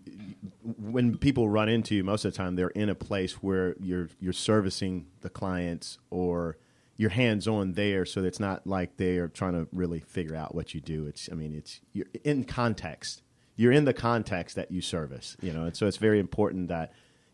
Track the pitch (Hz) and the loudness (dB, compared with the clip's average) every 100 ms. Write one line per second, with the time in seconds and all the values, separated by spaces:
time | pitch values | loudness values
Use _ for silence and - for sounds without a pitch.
0 | - 98 98 104 98 - 113 117 104 123 | -12 -16 -16 -14 -16 -12 -12 -10 -4 2
1 | 120 - 143 123 110 107 107 117 110 104 | 2 4 2 4 4 4 4 2 2 0
2 | 95 107 101 - 92 90 90 101 104 92 | 2 0 0 -2 -2 0 0 0 -2 -2
3 | - 101 92 - 98 95 90 - 92 90 | -2 -2 -2 -2 0 0 0 -2 -2 -2
4 | 85 - 92 90 - 107 95 - 95 90 | -4 -4 -4 -2 2 4 2 -2 -4 -4
5 | 80 - 92 - 98 90 87 85 - - | -8 -14 -14 -6 -4 -2 -2 -4 -8 -16
6 | - 90 90 87 85 - _ _ _ - | -8 -2 0 0 -2 -6 _ _ _ 0
7 | 107 101 120 107 95 107 95 90 101 98 | 2 4 4 4 2 0 0 0 2 2
8 | 90 101 92 - 101 95 92 95 87 - | 0 0 -2 0 -2 -2 -2 -2 -2 -2
9 | 92 90 85 - 95 87 80 92 87 82 | 0 2 -2 -2 -2 -2 -2 -2 -2 -4
10 | - 98 80 80 76 82 80 78 73 78 | -6 -6 -6 -6 -6 -6 -6 -8 -6 -6
11 | 73 - - 85 76 76 - - _ 101 | -6 -8 -10 -8 -8 -10 -12 -18 _ -8
12 | - - 147 143 123 - 120 107 85 69 | -8 -4 -2 -2 -2 0 0 0 -6 -10
13 | - - _ _ _ - 120 143 139 - | -12 -14 _ _ _ 4 8 8 6 4
14 | 117 117 101 92 82 - - 90 - 87 | 2 2 2 -2 -4 -6 -4 -4 -2 -4
15 | 71 64 - - 90 78 85 - 104 - | -4 -8 -14 -10 -6 -4 -4 0 0 4
16 | 107 107 90 - 104 92 87 82 82 - | 6 6 4 0 0 0 -4 -4 -6 -10
17 | _ _ _ | _ _ _